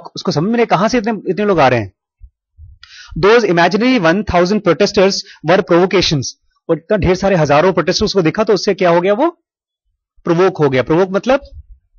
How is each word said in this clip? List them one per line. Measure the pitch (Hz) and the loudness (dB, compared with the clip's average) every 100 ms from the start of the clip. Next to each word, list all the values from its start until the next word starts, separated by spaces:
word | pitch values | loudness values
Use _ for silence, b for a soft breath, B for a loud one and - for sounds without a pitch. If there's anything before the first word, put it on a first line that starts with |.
| - - | -2 -10
उसको | - | -6
समझ | 143 185 | -2 -2
में | 233 | 0
नहीं, | 226 | 0
कहां | 170 214 | 0 0
से | 247 | -2
इतने, | 202 208 - | -4 -6 -6
इतने | 175 208 | -4 0
लोग | 175 | 2
आ | 135 | 2
रहे | 120 | 2
हैं। | 101 - _ _ - _ _ _ - - B B B - | -4 -12 _ _ -20 _ _ _ -20 -20 B B B -2
those | 185 240 | 2 4
imaginary | 208 170 175 196 247 254 | 4 2 0 2 0 2
one | 160 185 | 2 0
thousand | 208 180 180 214 | 0 0 0 0
protesters | - 151 202 208 190 190 B B 151 | 0 0 0 2 0 0 B B 0
were | 190 190 | 0 2
provocations। | 175 180 190 165 147 120 - _ _ - | 2 2 0 0 -2 -4 -12 _ _ -6
और | 165 | -6
इतना | - 214 | -2 -2
ढेर | 156 185 | 0 0
सारे | 196 185 | 0 0
हजारों | 147 143 180 | 2 2 2
प्रोटेस्टर्स | 185 160 170 208 | 0 -2 -2 -2
को | 196 | 0
देखा | 160 185 | 0 0
तो | 214 | 0
उससे | 190 - | 0 -2
क्या | 190 180 | 0 0
हो | 170 | 2
गया, | 180 | 0
वो | 208 320 - _ _ _ _ _ _ _ _ | 0 -2 -4 _ _ _ _ _ _ _ _
Provoke | - 170 190 180 | -2 0 0 0
हो | 147 | 0
गया। | 131 | 0
Provoke | 120 160 190 | 0 0 0
मतलब, | 190 - 277 - - - - _ | -2 -2 -2 -4 -20 -20 -20 _